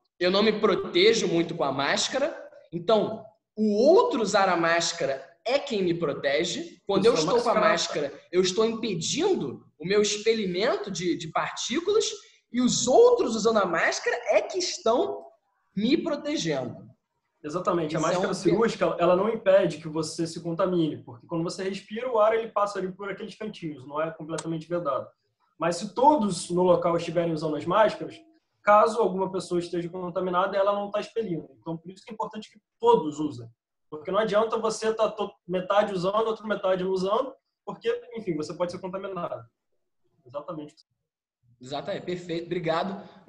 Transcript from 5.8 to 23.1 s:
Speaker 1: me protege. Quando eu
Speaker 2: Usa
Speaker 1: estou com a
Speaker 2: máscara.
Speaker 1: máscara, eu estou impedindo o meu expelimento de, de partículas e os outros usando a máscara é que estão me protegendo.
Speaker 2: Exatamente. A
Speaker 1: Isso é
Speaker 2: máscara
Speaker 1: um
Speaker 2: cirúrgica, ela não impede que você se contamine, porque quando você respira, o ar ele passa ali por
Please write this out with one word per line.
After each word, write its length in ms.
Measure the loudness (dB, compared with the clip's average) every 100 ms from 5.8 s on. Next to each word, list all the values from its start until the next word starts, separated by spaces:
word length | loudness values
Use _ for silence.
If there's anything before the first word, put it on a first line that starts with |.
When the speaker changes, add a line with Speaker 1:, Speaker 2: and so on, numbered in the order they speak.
Speaker 1:
me 120 | 0
protege. 840 | 0 -2 -2 -2 0 -2 -4 -10 -12 -2
Quando 180 | 2
eu 80 | 4
Speaker 2:
Usa 100 | 4
Speaker 1:
estou 200 | 2 2
com 80 | 2
a 40 |
Speaker 2:
máscara. 540 | 2 4 2 -2 -4 -4
Speaker 1:
máscara, 140 | -6 -4
eu 80 | 0
estou 240 | 2 2
impedindo 1000 | 0 0 -4 -4 -4 0 0 0 -2 -10 -16 -10
o 60 |
meu 160 | 0 2
expelimento 920 | 2 0 0 0 0 0 0 -2 -4
de, 260 | -4 -2 -2
de 120 | -2
partículas 800 | -4 -4 -6 -6 -4 0 2 0 -4 -16 _ _
e 100 | 0
os 280 | 2 2 4
outros 480 | 8 8 8 2 0
usando 220 | 2 2
a 80 | 2
máscara 500 | 2 0 0 -2 -4 2
é 120 | 0
que 180 | 0 -4
estão 680 | -6 -2 2 2 0 -4 -12 _ _ _ _ -2
me 200 | 2 2
protegendo. 920 | 2 -4 -4 -4 -2 -2 -4 -10 -18 -20 _ _ _ _
Speaker 2:
Exatamente. 520 | -8 -4 0 0 0
A 40 | 0
Speaker 1:
Isso 100 | 0
é 20 |
Speaker 2:
máscara 200 | 0 0
Speaker 1:
um 40 |
Speaker 2:
cirúrgica, 600 | 0 2 4 2 2 0 2
ela 160 | 4
não 140 | 4 2
impede 500 | 0 4 6 4 -2
que 100 | -6
você 380 | -4 -4 -4 -6
se 140 | -6
contamine, 600 | -6 -2 0 2 0 -2
porque 220 | -12 -18 -8
quando 180 | -4
você 180 | -4 -4
respira, 480 | -6 -8 -10 -8 -2
o 80 | 2
ar 160 | 2
ele 140 | 2 -2
passa 300 | -2 -2 -2
ali 120 | -8
por 200 | -8 -10